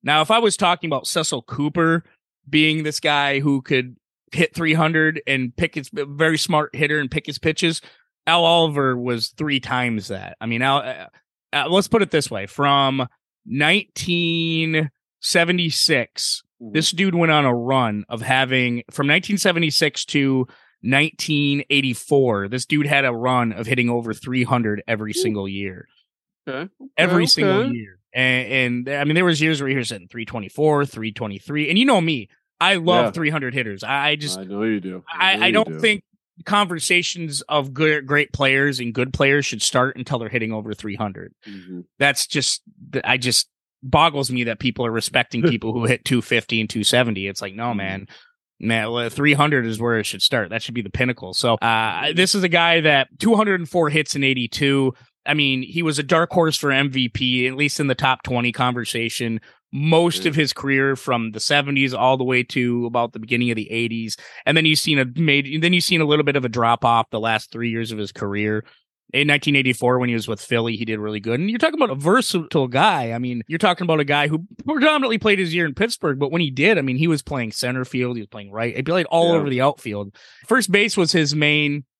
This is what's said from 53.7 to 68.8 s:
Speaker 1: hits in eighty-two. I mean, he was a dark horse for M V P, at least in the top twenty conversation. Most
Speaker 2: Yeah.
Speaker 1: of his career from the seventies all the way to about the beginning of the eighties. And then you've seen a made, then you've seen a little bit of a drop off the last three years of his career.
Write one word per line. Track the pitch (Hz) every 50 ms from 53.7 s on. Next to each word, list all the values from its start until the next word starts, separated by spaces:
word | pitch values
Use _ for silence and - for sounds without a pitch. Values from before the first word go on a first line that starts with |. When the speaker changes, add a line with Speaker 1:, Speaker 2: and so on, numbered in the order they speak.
| - 180 165 147
Speaker 1:
hits | 143 156 151 - -
in | 143 139
eighty-two. | 135 135 127 120 110 - - 147 139 139 139 135 131 127 _ - _ _ _ _
I | - 147
mean, | 151 143 139 135 127
he | 131 - - 165
was | 170 156 147 139
a |
dark | 147 135 170 165 170 170
horse | - 180 165 160 151
for | - - 143
M | 135 135 139 143
V | 127 127 127 120
P, | _ - 123 127 123 127 123
at | 131 131
least | 135 147 143 - -
in | 151
the | 139 127
top | - - 135 131 - _
twenty | - 131 120 120 123
conversation. | 110 - 127 123 120 120 113 - - 120 117 117 - - 123 117 113 110 _ - _ _ _ _
Most | - 139 147 156 165 160 170 175 - - 190
Speaker 2:
Yeah. | 170
Speaker 1:
of | 143
his | 156 151 135 -
career | - - 139 135 135 135 139 135
from | 127 - 139 127 117 113 113
the | 107 110
seventies | - - 147 143 139 139 143 135 135 131 123
all | 101 117 127 135
the | 131 127
way | 127 131 123
to | 123 _ - 135 123 120 120 120 120
about | 117 117 123 117 113
the | _ 113
beginning | 110 110 120 120 123 120
of | 117
the | 110 104 -
eighties. | 110 113 117 117 113 113 113 110 - - - - - - -
And | - 147
then | 160 160
you've | 160 156 147
seen | - - 151 139
a | 131
made, | 123 123 151 165 156 139 143 139 135 147 160
then | 160 175 185
you've | 175 165
seen | - 180 165
a | 160
little | 147 147 151 151
bit | 143 139
of | 143 127
a | 123
drop | 107 123 117 117 117 - -
off | 123 120 113 113 _
the | - 110
last | 107 113 113 110 - -
three | - 113 117 117
years | 113 113 117 113
of | 113 107
his | 104 98
career. | - - 107 101 101 104 104 107 107 107 107 - _ _